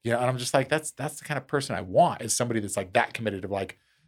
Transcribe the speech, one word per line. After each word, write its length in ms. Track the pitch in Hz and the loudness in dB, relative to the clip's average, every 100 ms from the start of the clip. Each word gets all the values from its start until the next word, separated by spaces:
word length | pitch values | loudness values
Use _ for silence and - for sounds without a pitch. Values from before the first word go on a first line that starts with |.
You 80 | 117 | -2
know, 80 | 120 | 2
and 100 | 123 | 2
I'm 80 | 127 | 0
just 160 | 127 | 2
like, 140 | 139 131 | 2 2
"That's, 220 | 151 - | 0 -2
that's 260 | - 131 - | -6 -8 -6
the 60 | - | -6
kind 120 | 139 | -6
of 100 | - | -2
person 280 | 143 139 92 | -2 -2 -4
I 60 | |
want, 400 | 92 107 - 104 | 2 4 4 2
is 140 | 117 - | -2 0
somebody 240 | 120 113 | 0 0
that's, 160 | 101 - | -2 -4
like, 140 | 92 | 0
that 200 | 117 - | 2 2
committed 300 | - 110 98 | 0 -4 -4
to, 40 | 92 | -2
like, 320 | 98 98 - _ _ | -4 -4 -8 _ _